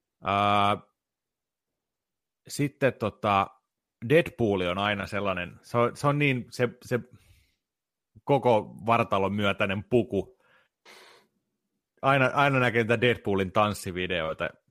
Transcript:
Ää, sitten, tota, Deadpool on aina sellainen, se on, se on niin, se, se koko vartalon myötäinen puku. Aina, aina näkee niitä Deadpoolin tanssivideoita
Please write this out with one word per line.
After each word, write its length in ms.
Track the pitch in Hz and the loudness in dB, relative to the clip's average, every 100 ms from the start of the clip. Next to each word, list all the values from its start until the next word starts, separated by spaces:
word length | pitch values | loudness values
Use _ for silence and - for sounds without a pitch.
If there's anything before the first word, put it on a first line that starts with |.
| _ _ | _ _
Ää, 520 | 85 101 101 101 101 104 - _ _ _ _ _ _ _ _ _ _ _ _ _ _ _ - | -2 0 2 2 2 -2 -6 _ _ _ _ _ _ _ _ _ _ _ _ _ _ _ -12
sitten, 440 | - 143 - 131 | -6 -6 -2 -2
tota, 520 | - 107 - 107 98 98 _ _ _ _ _ 117 | 0 -4 -2 0 2 0 _ _ _ _ _ 2
Deadpool 520 | 156 170 - 113 98 | 2 2 0 0 0
on 180 | 90 92 | 0 -2
aina 280 | 101 101 92 | -2 -2 -4
sellainen, 540 | 101 98 90 87 - | -6 -4 -4 -6 -12
se 160 | - 120 | -6 0
on, 180 | 120 - | 0 0
se 100 | 143 | -2
on 120 | 143 | 0
niin, 280 | 147 127 - | 0 0 -4
se, 180 | - 123 - | -4 -4 -4
se 180 | - 123 - - _ _ _ _ _ _ _ _ _ _ | -6 -6 -6 -18 _ _ _ _ _ _ _ _ _ _
koko 500 | - 139 123 110 92 - 104 | -2 2 4 2 0 -6 0
vartalon 460 | 117 110 101 95 | 2 2 0 0
myötäinen 520 | 104 101 98 104 95 | 0 -2 0 -2 -4
puku. 540 | - 123 104 98 - _ _ _ _ _ - - - - _ _ _ _ _ _ _ _ | 0 0 0 -4 -6 _ _ _ _ _ -20 -20 -20 -20 _ _ _ _ _ _ _ _
Aina, 240 | 135 139 127 | 0 2 2
aina 240 | 143 143 135 | 2 2 2
näkee 240 | 123 113 | 0 0
niitä 180 | 110 113 | 0 2
Deadpoolin 520 | 120 107 - 98 92 | 0 0 -2 -2 0
tanssivideoita 960 | 110 104 98 98 90 90 87 80 80 85 - _ | 0 0 -2 -8 -6 -4 -4 -4 -4 -8 -10 _